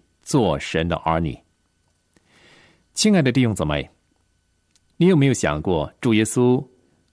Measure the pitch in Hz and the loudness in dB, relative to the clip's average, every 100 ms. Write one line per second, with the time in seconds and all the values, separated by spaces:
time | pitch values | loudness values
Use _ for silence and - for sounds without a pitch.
0 | _ _ - 143 101 71 - 82 82 82 | _ _ -4 -2 0 -2 -4 -4 -4 -4
1 | - 82 80 62 _ _ _ _ _ _ | -2 -2 -4 -8 _ _ _ _ _ _
2 | _ _ _ _ _ _ _ _ _ - | _ _ _ _ _ _ _ _ _ -2
3 | 214 196 131 120 120 98 76 73 - _ | 2 4 2 2 0 0 -2 -4 -6 _
4 | _ _ _ _ _ _ _ _ _ - | _ _ _ _ _ _ _ _ _ 0
5 | 170 170 139 123 78 76 80 85 71 - | 2 4 2 0 -2 -4 -2 -2 -4 -6
6 | 123 110 110 - 123 127 - _ _ _ | -2 0 0 0 2 0 -4 _ _ _
7 | _ | _